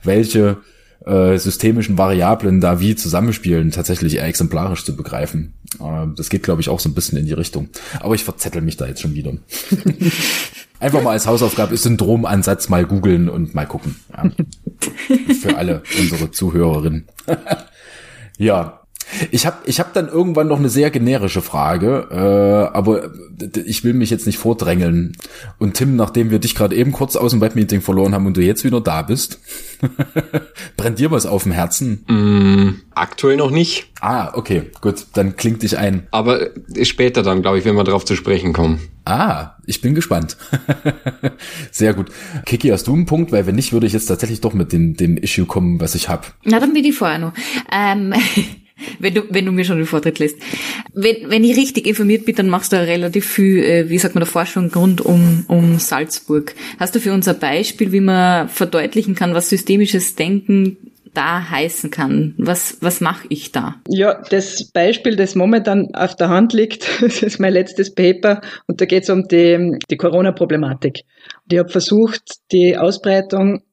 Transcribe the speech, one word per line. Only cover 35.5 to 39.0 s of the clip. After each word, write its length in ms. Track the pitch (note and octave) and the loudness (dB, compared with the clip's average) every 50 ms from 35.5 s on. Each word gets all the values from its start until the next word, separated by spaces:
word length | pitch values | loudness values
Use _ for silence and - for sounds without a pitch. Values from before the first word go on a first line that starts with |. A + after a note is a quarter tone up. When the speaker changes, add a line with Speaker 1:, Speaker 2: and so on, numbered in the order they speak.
| A2+ A2+ | -2 0
Speaker 1:
dich 200 | A2+ G2+ G2+ - | -2 -2 -2 0
ein. 280 | G#2 G2+ F#2+ F#2 E2+ - | 0 0 0 -2 -4 -4
Speaker 2:
Aber 380 | - A2 A2 A#2+ B2+ - - - - - - - - - | -4 0 2 2 0 0 -2 -6 -8 -14 -18 -10 -4 -2
später 400 | B2 B2 - - B2+ B2 B2 A#2+ | -2 -2 0 2 0 2 2 2
dann, 200 | G2 G2 F#2 F#2+ | 0 2 0 2
glaub 140 | F2 F#2+ G2 | 2 2 0
ich, 80 | F#2+ F2+ | 2 2
wenn 120 | A2 G#2 | 2 2
wir 80 | G2+ G2 | 2 2
drauf 200 | F#2 G2 F#2+ - | 2 0 -2 0
zu 120 | - - | -2 -4
sprechen 360 | - - - G2 F2+ F2 F2+ | -4 0 0 -2 0 0 -2
kommen. 280 | D#2+ E2 E2 E2 D#2+ D#2 D#2+ - - - | 0 2 2 2 0 -2 -4 -12 -20 -14